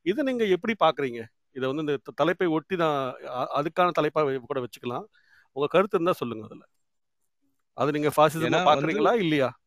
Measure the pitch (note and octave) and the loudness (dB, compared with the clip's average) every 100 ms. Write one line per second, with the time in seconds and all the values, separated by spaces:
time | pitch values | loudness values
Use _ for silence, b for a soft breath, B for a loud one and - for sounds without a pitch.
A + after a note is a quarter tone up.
0 | E3 A3 C4+ B3 G#3+ F3+ A3+ A3+ D#3+ D3+ | -4 -2 -2 0 0 0 0 2 2 2
1 | C#3 A#2 G#2+ _ _ C3 C3 C#3+ D3+ C#3+ | -4 -6 -12 _ _ -6 -4 -4 -4 -4
2 | - B2+ D3+ F3+ F3+ D#3 D3+ F#3 D#3+ C#3+ | -6 0 0 2 0 0 -2 -2 0 0
3 | C3 - D3 B2+ C3+ C3+ D3+ - F3+ D#3+ | -4 -8 -10 -6 -4 -2 -2 0 0 2
4 | D3+ D#3 D3 C3+ A#2 C#3+ B2 - B2 B2+ | 0 0 0 -2 -4 -6 -6 -8 -8 -8
5 | G#3 b b b b C3+ C#3+ E3 G3+ F#3+ | -10 b b b b -6 0 2 2 0
6 | E3 F3+ B2 A2 G#2+ - _ _ _ _ | 0 -2 -4 -8 -12 -18 _ _ _ _
7 | _ _ _ _ _ _ _ - C3+ D3+ | _ _ _ _ _ _ _ -4 -2 0
8 | D3 - D#3 D#3+ D#3+ D3 F3+ D3 D#3+ D#3+ | 0 4 4 4 0 2 4 4 2 0
9 | G3 A#3 E3+ D3+ B2 - | 2 2 2 2 0 -4